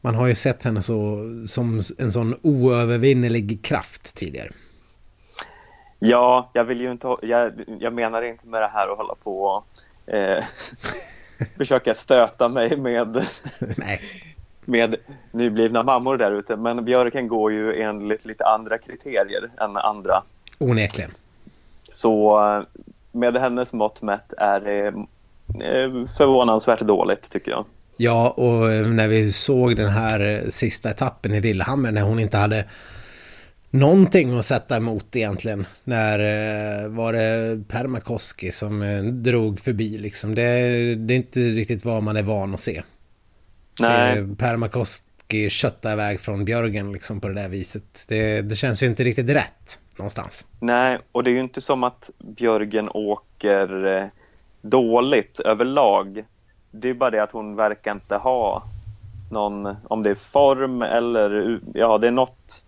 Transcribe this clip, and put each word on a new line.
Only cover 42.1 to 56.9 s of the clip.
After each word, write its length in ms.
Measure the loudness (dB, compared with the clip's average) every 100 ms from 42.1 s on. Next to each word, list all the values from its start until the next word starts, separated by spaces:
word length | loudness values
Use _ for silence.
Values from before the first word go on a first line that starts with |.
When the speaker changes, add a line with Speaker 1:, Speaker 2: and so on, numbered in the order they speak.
| -2
Speaker 1:
är 60 |
van 300 | 0 -2 -2
att 60 | -6
se. 220 | -6 -8 -12 _ _ _ _ _ _ -20 _ 0
Speaker 2:
Nej. 360 | 4 4 4 2
Speaker 1:
Se 200 | -4 -4
Permakoski 1120 | -2 0 -2 -4 -4 -6 _ _ _ -2 -2
kötta 440 | 0 -2 -2 -6
iväg 280 | -2 -2 -4
från 240 | -6 -4 -2
Björgen, 460 | -2 -2 -4 -6
liksom, 280 | -8 -8 -8
på 60 | -6
det 60 |
där 160 | -6 -6
viset. 560 | -8 -8 -12 -14 -20 -6
Det, 340 | -2 0 0
det 140 | -2 -2
känns 280 | -2 0
ju 40 | 0
inte 160 | 2
riktigt 260 | 0 0 0
rätt 500 | 0 0 _ -18 -18 _ -12
någonstans. 480 | -10 -8 -10 -12 -18 -6
Speaker 2:
Nej, 400 | 0 4 2 0 -4
och 120 | -2
det 60 | 2
är 40 |
ju 60 | 0
inte 200 | -2 -8
som 220 | -2 0
att 260 | 0 -4 -20 -20
Björgen 680 | -20 -2 0 2 0 -2 -4
åker, 920 | -4 -4 -4 _ -4 2 2 2 -2 0 0
eh, 80 | -2 _ _ _ _ _
dåligt 800 | 0 2 4 2 4 2 0 -4
överlag. 840 | -2 0 0 4 4 4 0 -10 -16 _ _ _ _
Det 180 | -8
är 40 | -6